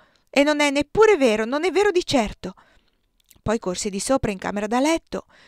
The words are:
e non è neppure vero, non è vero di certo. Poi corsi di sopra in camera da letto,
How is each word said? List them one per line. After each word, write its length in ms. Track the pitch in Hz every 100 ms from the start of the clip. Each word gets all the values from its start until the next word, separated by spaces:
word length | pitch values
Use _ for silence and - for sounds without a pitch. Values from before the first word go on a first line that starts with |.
| _ _ _
e 120 | -
non 180 | 285 294
è 100 | 294
neppure 460 | 277 294 - 440 392
vero, 280 | 262 214
non 200 | 220 277
è 60 | 339
vero 200 | 330 415
di 140 | 359
certo. 500 | - 285 208 - 180 - _ _ _ _ _ _ _ _
Poi 160 | - 226
corsi 320 | - 180 214
di 100 | 196
sopra 300 | - 269 233
in 80 | 190
camera 280 | - 196 202
da 140 | 240
letto, 460 | 285 330 - - - _